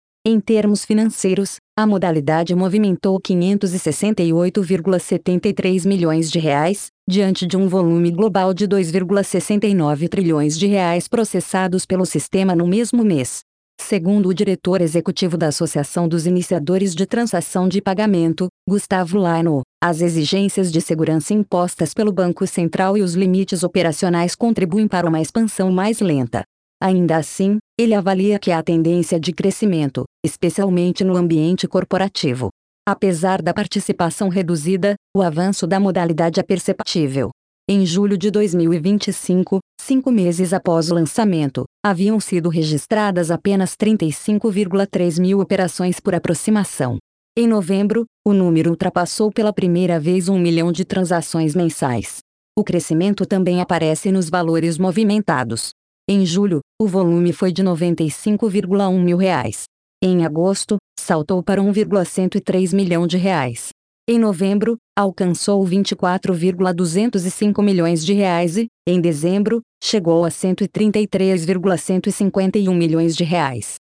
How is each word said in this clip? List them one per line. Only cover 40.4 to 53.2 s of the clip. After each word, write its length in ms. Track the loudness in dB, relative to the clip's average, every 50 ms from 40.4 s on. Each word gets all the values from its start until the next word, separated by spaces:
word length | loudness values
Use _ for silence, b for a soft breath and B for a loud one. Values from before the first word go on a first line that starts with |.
| 0 0
após 380 | 0 0 0 2 2 2 2 2
o 40 | 2
lançamento, 680 | 0 0 0 0 0 2 2 2 2 0 -2 -2 -4 -8 -8 _ _ -2
haviam 320 | -2 0 2 2 2 2 0
sido 300 | -2 -2 -2 0 0 0
registradas 840 | 0 0 0 0 0 -2 -2 -2 0 0 0 0 0 0 0 0
apenas 460 | -2 -2 0 0 2 2 0 0 -2
trinta 280 | -2 0 2 2 2 0
e 80 | -2
cinco 380 | -4 -4 -2 -2 -2 0 0 0
vírgula 340 | 0 0 -2 0 0 0 0
três 320 | 0 0 0 0 0 0
mil 220 | 2 2 2 2 2
operações 600 | 0 0 0 0 0 -2 -2 -2 -2 -2 -2 -2
por 120 | -2 -2
aproximação. 840 | -2 -2 -2 -2 -2 -2 0 0 0 0 0 -2 -4 -4 -4 -4 -4 -6 -10 _ _ _ _ _ -2 0
Em 80 | 2
novembro, 580 | 2 2 2 0 0 0 0 0 0 0 -2 -2 -4 _ _ 0
o 60 | 2
número 380 | 2 4 4 4 4 4 2 2
ultrapassou 600 | 0 0 -2 -2 0 0 -2 -2 -2 -2 -2 -2
pela 220 | 0 0 0 0
primeira 480 | 0 0 0 0 2 2 2 0 0 0
vez 280 | 0 0 0 0 0 0
um 120 | 0 2
milhão 320 | 2 2 2 2 0 0
de 120 | 0 -2 -4
transações 680 | -2 -2 -2 0 0 0 -2 -2 -2 -2 -2 0 0 0
mensais. 640 | 0 0 0 -2 -2 -2 -2 -2 -2 -4 -8 -12 -18 -20 _ _ _ _ _ -4 -4
O 60 | -2
crescimento 600 | 0 -2 -2 -2 0 0 0 2 0 0 -2